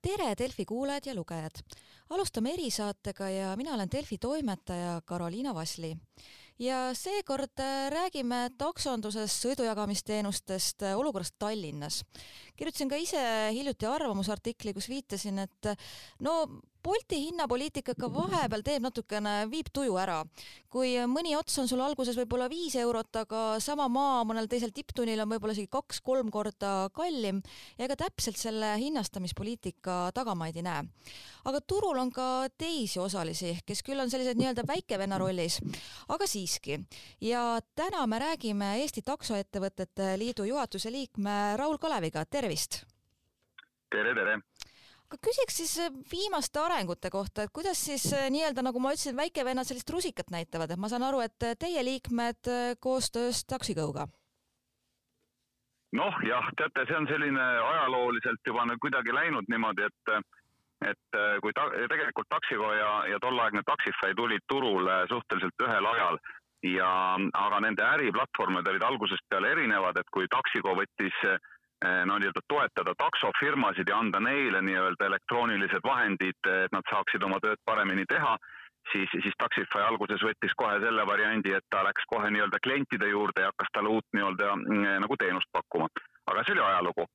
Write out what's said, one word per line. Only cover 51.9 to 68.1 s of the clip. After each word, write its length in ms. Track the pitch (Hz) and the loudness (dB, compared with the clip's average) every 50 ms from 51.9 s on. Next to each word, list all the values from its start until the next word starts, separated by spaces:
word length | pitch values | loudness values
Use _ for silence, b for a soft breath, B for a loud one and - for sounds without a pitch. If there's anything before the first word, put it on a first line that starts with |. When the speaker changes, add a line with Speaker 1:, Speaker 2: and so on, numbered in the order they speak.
| 269 254 - - 240 233 233 233 233 _ - 240 | -2 -4 -4 -2 -2 0 0 0 -2 _ -4 -2
Speaker 1:
äh, 240 | 247 247 240 240 240 | -2 0 0 -2 -4
koostöös 680 | _ - 254 262 262 240 - - 233 240 240 233 - - | _ 0 0 0 2 0 -2 -2 0 0 0 0 -2 -2
Taksigõuga. 600 | - 262 254 - - 185 160 156 147 143 139 147 156 _ _ _ _ _ _ _ _ _ _ _ _ _ _ _ _ _ _ _ _ _ _ _ _ _ _ _ _ _ _ _ _ _ _ _ _ - | -4 -6 -4 -2 -2 0 0 0 -2 -2 -4 -6 -8 _ _ _ _ _ _ _ _ _ _ _ _ _ _ _ _ _ _ _ _ _ _ _ _ _ _ _ _ _ _ _ _ _ _ _ _ -2
Speaker 2:
Noh, 240 | - 92 - 180 - - | 0 0 0 0 -2 0
jah, 220 | 110 120 123 127 - - - | 0 0 0 0 -2 -2 -2
teate, 240 | 156 156 _ 139 131 127 | -4 -2 _ -2 -2 0
see 80 | 165 | 0
on 100 | 160 151 | 0 0
selline 320 | 135 151 151 147 143 135 135 | 0 0 0 2 2 2 2
ajalooliselt 1040 | 131 127 123 117 113 131 156 165 143 127 131 127 123 123 120 113 - 127 113 - _ | 2 2 2 2 2 2 2 2 2 2 2 2 2 2 0 0 -2 -2 -4 -2 _
juba 200 | 131 113 120 120 | -2 0 2 2
nagu 120 | 117 120 120 - | 0 0 -2 -2
kuidagi 300 | 151 139 131 117 117 120 | 0 0 0 0 2 0
läinud 320 | 139 160 170 151 120 98 | 2 2 2 0 -2 -2
niimoodi, 400 | - 117 113 113 110 101 92 104 | 0 0 0 2 0 2 0 0
et, 240 | 104 _ _ _ - 107 107 101 _ b b b _ _ _ _ _ _ _ 98 | -2 _ _ _ 0 0 0 0 _ b b b _ _ _ _ _ _ _ -4
et, 320 | 104 101 _ _ _ - | -4 -4 _ _ _ 0
äh, 220 | 104 104 104 104 101 | 2 2 4 2 2
kui 120 | 98 107 104 | 0 0 0
ta-, 160 | 131 147 143 - - 120 | 0 0 0 0 0 0
tegelikult 400 | 120 156 156 151 139 - - 127 _ | 0 0 0 0 -2 -2 -4 -4 _
Taxigo 440 | - 156 - - 135 107 107 107 107 | -2 -2 0 0 0 0 2 2 2
ja, 160 | 107 107 104 104 104 - | 2 4 4 2 2 2
ja 120 | 92 104 101 120 | 0 -2 0 0
tolleaegne 400 | 127 127 123 113 107 101 104 101 | 0 2 2 2 2 2 0 2
Taxify 480 | - 143 - - 101 95 - - 95 95 | 2 0 2 2 -2 0 0 0 0 2
tulid 280 | 107 120 117 110 95 _ - | 2 2 2 0 0 _ 0
turule 540 | 131 135 131 120 98 92 92 92 95 92 90 | 0 2 4 4 4 4 4 4 4 4 2
suhteliselt 560 | 87 120 120 - - 110 113 98 90 - - 123 | 2 0 -4 -2 0 0 0 0 -2 0 0 0
ühel 240 | 123 113 101 98 107 117 | 2 2 4 4 4 2
ajal 260 | 117 98 87 82 76 B B B B B _ _ _ - | 2 2 2 0 0 B B B B B _ _ _ -2
ja, 260 | 92 90 95 92 92 92 92 92 92 92 95 98 92 - | 0 2 4 4 4 4 4 4 4 2 2 0 0 2
aga 280 | 95 98 104 104 101 104 | 2 2 4 4 4 4
nende 220 | 110 107 95 104 | 2 2 4 4
äriplatvormid 800 | 120 147 151 143 113 | 4 4 4 2 2